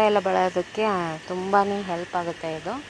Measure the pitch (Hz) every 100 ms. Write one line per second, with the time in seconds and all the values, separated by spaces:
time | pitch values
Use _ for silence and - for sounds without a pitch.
0 | 214 208 190 185 185 180 175 - 220 185
1 | 170 160 - 180 190 202 202 202 190 170
2 | 175 180 170 160 165 156 165 262